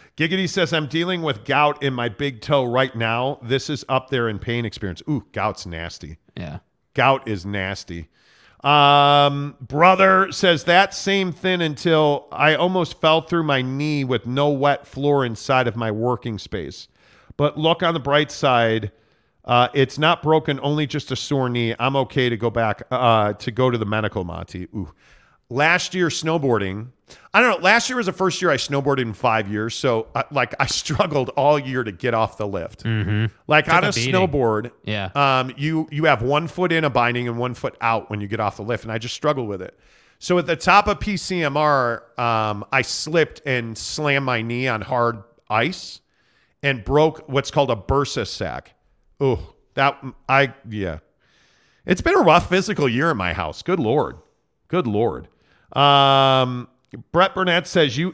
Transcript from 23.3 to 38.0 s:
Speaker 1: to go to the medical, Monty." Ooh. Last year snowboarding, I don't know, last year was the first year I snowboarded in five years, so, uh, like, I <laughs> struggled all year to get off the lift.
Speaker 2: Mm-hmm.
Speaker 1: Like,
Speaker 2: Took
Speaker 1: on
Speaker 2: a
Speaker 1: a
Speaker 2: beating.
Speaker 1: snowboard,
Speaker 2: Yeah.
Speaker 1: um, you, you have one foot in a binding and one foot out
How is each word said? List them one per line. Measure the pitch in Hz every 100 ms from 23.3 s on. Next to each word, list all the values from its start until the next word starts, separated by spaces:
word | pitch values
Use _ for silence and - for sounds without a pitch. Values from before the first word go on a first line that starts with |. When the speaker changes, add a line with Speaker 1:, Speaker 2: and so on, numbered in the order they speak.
Speaker 1:
to | 101 -
go | 110 127
to | 120
the | 104
medical, | 107 107 101
Monty." | 87 82 85 90 87 107
Ooh. | 82 - _ _ _ _ -
Last | 120 156 175 - 185
year | 170
snowboarding, | - 160 165 139 113 98 98 123 _ _ - _
I | 202
don't | 247 190
know, | 277
last | 294 -
year | 254
was | 190
the |
first | - 190 -
year | 175
I | 139
snowboarded | - 139 139 135
in | 117
five | 104 123 110 101
years, | 104 110 -
so, | 135 113 113 123
uh, | -
like, | 143 123 -
I | -
<laughs> |
struggled | - - 160 185 147 123
all | - 139 151
year | 131 127
to | 110
get | 92 127
off | 113 110 -
the | 107
lift. | 98 82 - 117
Speaker 2:
Mm-hmm. | 110 104 104 110 - -
Speaker 1:
Like, | 151 151
Speaker 2:
Took |
Speaker 1:
on | 170
Speaker 2:
a | 196
Speaker 1:
a |
Speaker 2:
beating. | 113 123
Speaker 1:
snowboard, | 185 185 143 117 107 117 - -
Speaker 2:
Yeah. | 104 95
Speaker 1:
um, | 139 139 131 127 123
you, | 147 160 156
you | 147 156
have | 127
one | 123 147 165
foot | - 180
in | 165 151
a |
binding | 120 120 120 120
and | 117
one | 123
foot | 120 135 -
out | 117 113